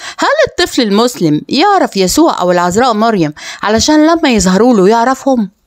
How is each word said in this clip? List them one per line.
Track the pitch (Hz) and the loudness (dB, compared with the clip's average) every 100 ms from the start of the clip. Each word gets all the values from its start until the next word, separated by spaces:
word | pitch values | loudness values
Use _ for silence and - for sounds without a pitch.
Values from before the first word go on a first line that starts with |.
| - - | -18 -6
هل | 349 605 571 | -2 0 -2
الطفل | - 349 - | -2 -4 -2
المسلم | 226 202 240 - 170 151 - | 0 0 0 -2 -2 -2 -2
يعرف | 247 392 392 233 196 | -2 0 0 0 -2
يسوع | 185 226 320 - | -2 2 0 0
أو | 180 | 0
العذراء | 180 175 180 262 | 0 0 0 0
مريم | 214 226 214 151 151 - - | 0 0 0 -2 -6 -16 -8
علشان | 196 220 220 302 311 | -2 -2 2 2 2
لما | 330 311 | 2 0
يظهروا | 226 185 185 233 | 0 2 2 2
له | 233 185 | 4 4
يعرفهم؟ | 233 240 269 - 262 196 _ | 2 0 -2 -2 -2 -4 _